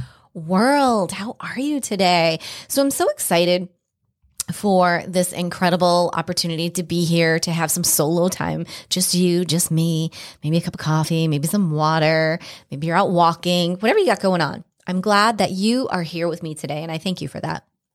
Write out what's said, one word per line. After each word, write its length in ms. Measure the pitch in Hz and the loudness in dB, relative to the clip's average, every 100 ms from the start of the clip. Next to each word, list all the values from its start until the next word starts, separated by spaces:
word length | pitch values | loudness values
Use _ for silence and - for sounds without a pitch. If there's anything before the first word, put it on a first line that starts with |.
| - _ _ | -14 _ _
world. 800 | 175 160 185 247 285 269 226 175 | -14 -2 2 4 4 4 2 0
How 240 | 190 214 - | -4 -10 -10
are 180 | 170 196 | -10 -6
you 220 | 285 294 | -4 -4
today? 580 | - 196 185 175 165 160 - - - | -4 0 2 4 4 0 -6 -16 -4
So 140 | 269 | 0
I'm 100 | 277 | 0
so 160 | 277 370 | 2 0
excited 600 | 605 - 170 175 180 180 _ _ _ _ _ _ - - | -2 0 2 4 2 -2 _ _ _ _ _ _ -12 -10
for 500 | - 208 185 180 170 - | -4 2 4 4 2 0
this 240 | 180 180 | -2 -2
incredible 800 | - 175 - 180 175 175 175 175 | -2 -6 -2 0 2 4 4 2
opportunity 580 | 165 160 175 170 160 170 | -2 -4 -4 -4 -2 -4
to 140 | 170 | -4
be 200 | 160 175 | -2 0
here, 360 | 170 170 165 160 | 2 4 4 2
to 100 | 175 | 0
have 180 | 165 160 | -2 -2
some 140 | 175 | -2
solo 460 | 165 - 151 170 185 | 0 0 2 2 0
time, 360 | 185 160 160 170 - - | 0 -4 -4 -8 -12 -6
just 240 | - 180 | -2 0
you, 320 | 180 180 175 | 2 2 2
just 280 | 175 165 - | 0 -2 0
me, 400 | 160 165 160 160 - - - | 0 0 0 -2 -6 -18 -10
maybe 120 | 151 165 | -2 -2
a 40 | |
cup 140 | 170 | -2
of 40 | - | -4
coffee, 480 | 156 156 156 165 160 | 0 0 2 0 0
maybe 220 | 147 156 | 0 0
some 240 | 208 175 | 0 0
water, 640 | 151 156 160 156 160 160 165 - - _ | 2 2 2 2 2 2 -2 -8 -20 _
maybe 160 | - 160 | -8 -2
you're 100 | 170 | 0
out 140 | 196 | 2
walking, 640 | 170 165 170 180 180 175 180 | 4 4 2 0 0 0 0
whatever 200 | 220 415 | 0 2
you 80 | 349 | 2
got 140 | 196 | 2
going 200 | 196 175 | 2 0
on. 220 | 156 180 - _ - | 0 -4 -14 _ -6
I'm 140 | 185 | -2
glad 380 | 208 202 214 214 | 2 4 4 2
that 120 | 190 | -2
you 380 | 190 214 247 254 | 0 0 0 0
are 160 | 185 | -4
here 240 | 165 170 170 | -4 -4 -4
with 160 | 160 | -4
me 100 | 160 | -8
today, 300 | 151 143 151 | -8 -8 -8
and 80 | 165 | -6
I 60 | 160 | -6
thank 220 | 185 180 | -4 -6
you 60 | 147 | -8
for 140 | - | -8
that. 260 | 156 160 - _ _ | -6 -8 -10 _ _